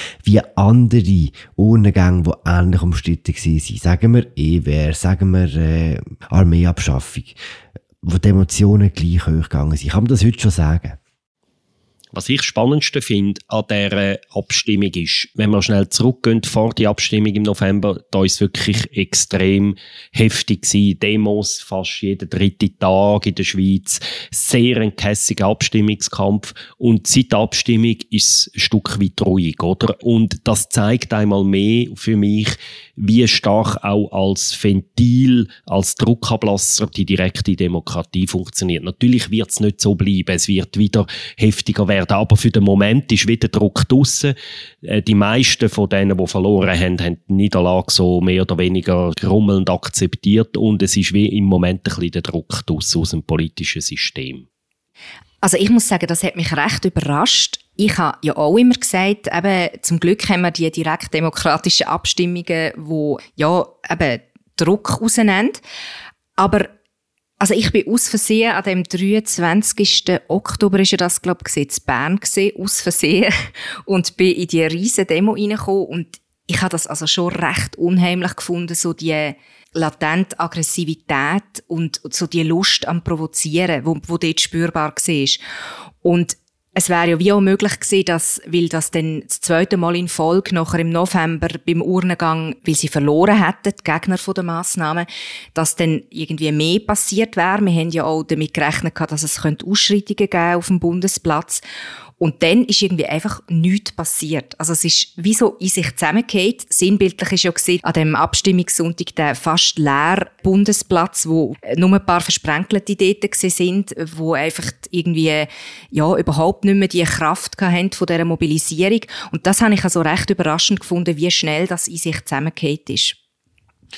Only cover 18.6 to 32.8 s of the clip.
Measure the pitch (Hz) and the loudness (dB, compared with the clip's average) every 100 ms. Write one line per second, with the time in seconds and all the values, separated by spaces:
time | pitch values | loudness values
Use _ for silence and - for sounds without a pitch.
18.6 | - 107 - - 95 - - 98 92 98 | -2 -2 -2 -4 -2 -2 -2 0 2 2
19.6 | 101 98 - - - - 110 - - 101 | 2 -2 -10 -20 -8 2 2 2 -2 -2
20.6 | - 101 101 90 104 107 104 104 101 - | 0 2 2 2 0 0 0 0 -2 -6
21.6 | - 95 92 - 101 98 90 92 98 - | -6 -6 -6 -6 -4 -4 -4 0 0 0
22.6 | 98 - 95 95 101 104 101 90 92 95 | -2 0 2 4 4 2 0 -4 -4 0
23.6 | 98 98 - - - - - - - 127 | 2 0 -2 -6 -6 -12 -8 -4 0 2
24.6 | 120 117 107 - 101 104 - - 98 110 | 4 2 -2 -2 -4 -2 -2 0 0 0
25.6 | - 110 104 107 - - 98 104 - - | 0 2 2 0 -6 -2 0 0 -4 -18
26.6 | - - 123 110 - 131 127 107 110 - | -20 -2 2 2 2 2 2 2 0 -2
27.6 | - 113 117 110 - 104 - - - - | 0 2 2 0 -2 0 2 2 0 -2
28.6 | - 107 - 104 98 - 98 92 82 71 | 0 0 0 -2 -2 0 0 2 0 -2
29.6 | 85 95 110 104 117 117 110 - - 104 | -2 0 -2 -2 2 2 2 -2 -2 0
30.6 | - - 104 123 - 107 104 98 98 98 | 0 0 2 0 0 0 2 2 2 2
31.6 | 104 117 120 - - 107 101 107 107 - | 2 2 0 -4 -2 2 2 0 -2 -6
32.6 | - - | -10 -20